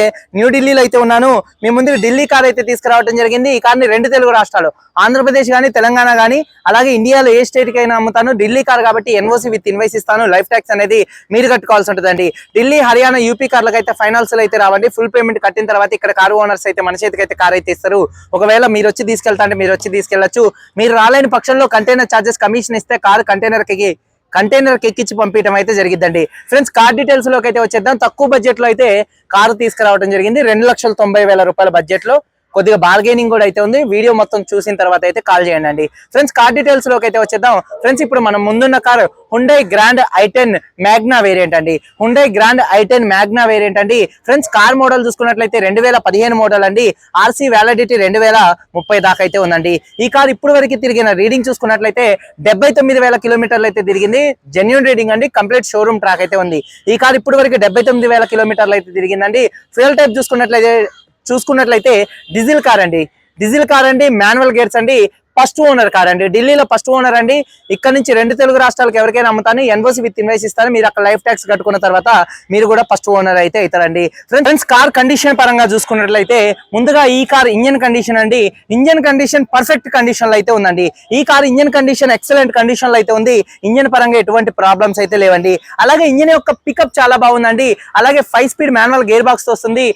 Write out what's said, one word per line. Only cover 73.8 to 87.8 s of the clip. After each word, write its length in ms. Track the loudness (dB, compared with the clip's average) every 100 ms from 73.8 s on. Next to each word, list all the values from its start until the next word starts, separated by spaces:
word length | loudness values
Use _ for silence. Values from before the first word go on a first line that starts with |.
| -2 -2 -4 -6 -2
ఫ్రెండ్స్, 340 | 0 2 0 2
కార్ 180 | 2 2 2
కండిషన్ 380 | 0 0 0 2
పరంగా 260 | 0 2 0
చూసుకున్నట్లయితే 640 | 0 -2 -4 -2 -2 0 0 0 -4 -6
ముందుగా 280 | -4 0 2 2 0
ఈ 20 | 0
కార్ 160 | 2 2 0
ఇంజన్ 220 | 0 0
కండిషన్ 340 | -2 -2 -2 -2
అండి. 200 | 0 0 -2 -4 -6 -2
ఇంజన్ 260 | 2 2 2
కండిషన్ 400 | 0 0 -2 0
పర్ఫెక్ట్ 340 | -2 0 -2 -2 -2
కండిషన్ 340 | -2 -2 0
లో 40 | 0
అయితే 140 | 0 0
ఉందండి. 280 | 0 0 -2 -4 -4 -4
ఈ 20 | 2
కార్ 160 | 2 2
ఇంజన్ 220 | 2 2 2
కండిషన్ 380 | 0 0 0 0
ఎక్సలెంట్ 360 | 0 0 2 0
కండిషన్ 340 | 0 -2 0
లో 40 | 0
అయితే 140 | 0 0
ఉంది. 180 | 0 0 -2 -6 -2
ఇంజన్ 200 | 0 0
పరంగా 240 | 0 2 0
ఎటువంటి 280 | 0 0 -2 0
ప్రాబ్లమ్స్ 400 | 0 2 0 -2
అయితే 140 | -2 0
లేవండి. 300 | 2 2 0 -2 -6 -2
అలాగే 220 | 0 2 2
ఇంజన్ 220 | 2 2 0
యొక్క 140 | -2 -6 -6
పికప్ 280 | -4 -2 0
చాలా 180 | 2 2
బాగుందండి. 460 | 2 2 0 0 -2 -4